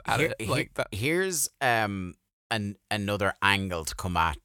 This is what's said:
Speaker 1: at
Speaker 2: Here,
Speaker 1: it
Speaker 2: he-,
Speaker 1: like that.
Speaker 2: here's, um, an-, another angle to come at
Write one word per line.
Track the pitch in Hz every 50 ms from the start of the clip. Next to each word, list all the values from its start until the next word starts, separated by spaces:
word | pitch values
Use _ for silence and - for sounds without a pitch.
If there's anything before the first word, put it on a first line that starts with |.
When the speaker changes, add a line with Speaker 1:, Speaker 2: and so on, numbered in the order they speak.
| -
Speaker 1:
at | - 110 120
Speaker 2:
Here, | 151 - -
Speaker 1:
it | - 113
Speaker 2:
he-, | 98
Speaker 1:
like | 131 151 139 - -
that. | - 127 -
Speaker 2:
here's, | - 95 117 147 165 180 190 190 180 151 - - _ -
um, | 139 127 117 113 110 104 98 95 92 90 - _ _ _ _ _ _ -
an-, | 113 110 104 101 101 - _ -
another | 104 104 101 101 104 98 101 95 - -
angle | - 98 98 98 95 92 90 82 78
to | - -
come | - - 92 87
at | 85 82 82 78 -